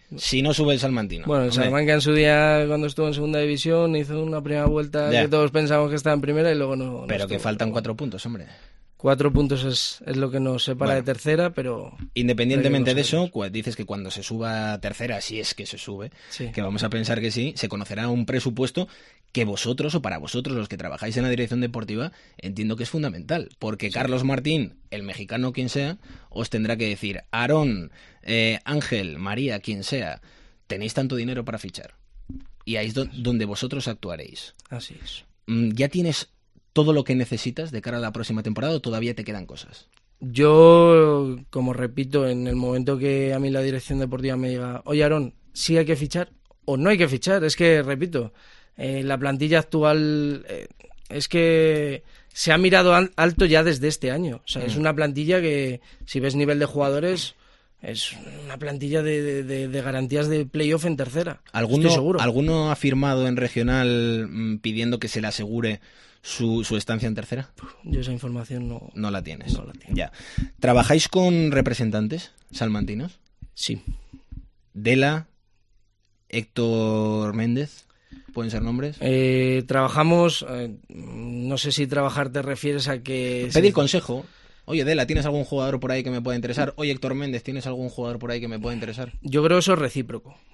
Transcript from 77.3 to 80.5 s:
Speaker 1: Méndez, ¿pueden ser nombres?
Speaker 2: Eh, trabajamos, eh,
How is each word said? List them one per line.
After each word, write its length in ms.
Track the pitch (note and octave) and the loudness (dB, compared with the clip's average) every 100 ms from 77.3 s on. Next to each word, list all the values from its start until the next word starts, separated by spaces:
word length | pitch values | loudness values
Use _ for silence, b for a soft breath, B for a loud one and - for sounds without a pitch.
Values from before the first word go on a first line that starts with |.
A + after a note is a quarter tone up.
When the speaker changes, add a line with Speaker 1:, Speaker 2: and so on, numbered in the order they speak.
Speaker 1:
Méndez, 520 | G#2+ A#2 A#2+ D3 - - B B B B | -2 -2 -2 -4 -10 -20 B B B B
¿pueden 180 | - A#2 | -8 -6
ser 120 | A2 | -4
nombres? 340 | A2+ A#2+ C#3+ D3+ | -2 -2 -4 -4
Speaker 2:
Eh, 600 | C3+ C3 C3 C3 B2+ C3 B2+ | 0 2 2 2 2 0 0
trabajamos, 800 | C3+ C3 D3 D#3+ E3+ E3+ D#3 | 0 0 2 4 6 4 2
eh, 260 | C3+ | -6